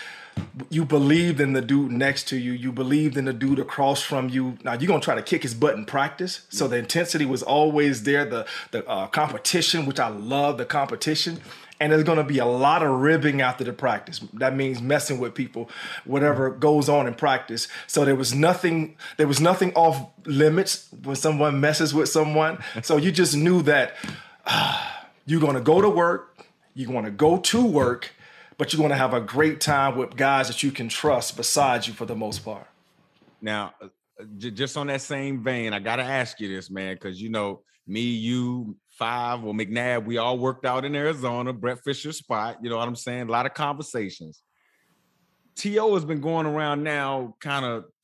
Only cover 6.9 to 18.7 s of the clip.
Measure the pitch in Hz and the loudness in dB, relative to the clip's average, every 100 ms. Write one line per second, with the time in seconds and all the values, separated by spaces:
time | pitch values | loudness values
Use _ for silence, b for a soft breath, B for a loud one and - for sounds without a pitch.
6.9 | 170 170 160 139 131 - 143 151 151 147 | -2 0 0 0 0 2 4 4 4 2
7.9 | 123 107 143 110 117 110 B B 113 110 | 2 2 2 0 -4 -6 B B -8 -4
8.9 | 101 95 - 151 - - 175 160 170 139 | -4 -2 0 0 -2 0 0 2 0 0
9.9 | 131 120 104 110 139 143 127 120 147 139 | -2 -2 -4 -2 0 0 0 -2 -2 -2
10.9 | 117 156 156 170 170 B B B B 151 | -2 -2 -2 -2 -6 B B B B 2
11.9 | 156 151 156 143 135 120 123 139 156 151 | 4 4 2 2 2 2 4 4 4 2
12.9 | 131 143 160 147 139 127 127 120 110 127 | 4 4 4 2 2 0 0 -6 -2 -2
13.9 | 104 - - 101 110 131 135 135 123 120 | -2 -6 -14 -12 -2 0 0 -2 -2 0
14.9 | 147 - 131 120 - 127 117 113 B B | 0 0 -4 -4 -4 -6 -6 -10 B B
15.9 | B - 139 147 135 131 131 151 151 139 | B -4 2 2 2 0 2 4 4 4
16.9 | 147 123 113 147 131 - 113 - B B | 2 2 0 2 2 -2 -8 -8 B B
17.9 | 160 139 135 123 135 160 180 180 | 2 4 2 2 2 2 4 0